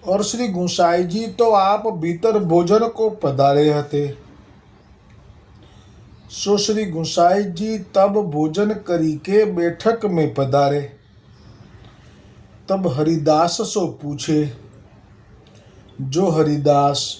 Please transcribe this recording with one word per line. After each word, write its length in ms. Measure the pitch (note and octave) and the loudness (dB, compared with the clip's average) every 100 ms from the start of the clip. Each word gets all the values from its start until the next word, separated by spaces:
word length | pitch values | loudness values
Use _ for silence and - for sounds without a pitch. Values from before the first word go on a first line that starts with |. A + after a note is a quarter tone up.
| - | -2
ઓર 140 | F#3+ | -2
શ્રી 260 | G3+ A#3 B3 | -2 -4 -4
ગુસાઈજી 800 | F3+ F3+ F3+ F3 F3 F3+ F#3+ A3+ | -2 -4 2 2 2 0 -4 -6
તો 220 | F#3 A3+ | 0 4
આપ 380 | G#3 F#3+ G#3 A3 | 4 4 2 -2
ભીતર 520 | F#3 D#3+ E3+ A3+ A3 | -4 -4 -2 0 0
ભોજન 480 | C#3+ E3+ E3+ G#3 A#3 | 2 2 4 2 2
કો 220 | - A3 | 0 -2
પધારે 600 | - D3+ C3 C#3 C#3+ D3+ | 0 -4 2 4 4 4
હતે. 440 | D3 C#3+ C#3+ C#3+ C#3 - - - - _ - _ - _ - - - _ - - - - - - - - - | 2 -2 -4 -4 -8 -18 -20 -20 -20 _ -20 _ -20 _ -20 -20 -20 _ -20 -20 -20 -20 -20 -20 -20 -20 -8
સો 140 | G3 G3+ | 0 0
શ્રી 280 | G3+ G#3+ G#3 | 2 -2 -2
ગુસાઈજી 920 | D#3+ D#3+ - F3 G3 G3+ E3 G#3+ A3 | -6 -4 2 4 4 -2 -6 -6 -6
તબ 540 | F3+ G3 G3 G3+ F#3+ | -4 2 2 2 -2
ભોજન 420 | D3+ D#3 D#3+ G#3 | -2 -2 0 -2
કરી 440 | G#3+ - E3+ D#3+ D3+ | -2 -4 -2 -2 -4
કે 280 | - G3+ G#3+ | 0 2 2
બેઠક 600 | F3+ E3+ E3+ A3 A3+ G#3+ | 0 -2 0 -2 0 -2
મેં 300 | F3 D3 A#2+ | 0 -2 0
પધારે. 560 | C3+ C#3 C#3 C#3+ C#3 - _ - _ - - - - - - - - - - - - - - | 0 2 2 0 -6 -14 _ -20 _ -20 -20 -20 -20 -20 -20 -20 -20 -20 -20 -20 -20 -20 -6
તબ 200 | G3 F#3 | -2 -2
હરિદાસ 760 | C3 D3+ E3 D3 D3+ E3+ - | -2 0 0 0 0 0 -2
સો 300 | G#3+ - E3+ | -4 -4 -4
પૂછે, 600 | B2 D3 C#3+ - D3+ D3 - - - - - - - - - - - - - - - C3+ | -6 -12 -10 -2 -2 -2 -6 -20 -20 -20 -20 -20 -20 -20 -20 -20 -20 -20 -20 -20 -12 -6
જો 160 | D3 F#3+ | -2 0
હરિદાસ 920 | D#3 D3+ D3 C#3+ C#3+ C#3+ C#3 - - | 2 0 0 2 4 2 0 -6 -10